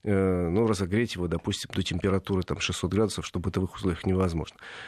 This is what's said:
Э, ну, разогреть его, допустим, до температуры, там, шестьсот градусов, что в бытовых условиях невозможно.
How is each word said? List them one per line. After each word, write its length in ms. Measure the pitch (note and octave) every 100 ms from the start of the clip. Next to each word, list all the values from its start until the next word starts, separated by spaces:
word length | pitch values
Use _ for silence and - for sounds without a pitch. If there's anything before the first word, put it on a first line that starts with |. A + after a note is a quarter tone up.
Э, 440 | G#2 G2 F#2+ F2+ E2+
ну, 180 | F#2+ A2+
разогреть 500 | G2 F2+ G#2+ A#2 F2+
его, 120 | F2
допустим, 420 | E2+ - G2 -
до 80 | -
температуры, 640 | F2+ F2+ G2 F#2+ - F#2+
там, 160 | - E2+
шестьсот 340 | - - E2+
градусов, 320 | F#2+ G#2+ - -
что 140 | F2+
в 20 |
бытовых 320 | F2+ F#2 F#2+
условиях 320 | - F#2+ E2+ F#2
невозможно. 500 | F#2 F#2 E2 - - - -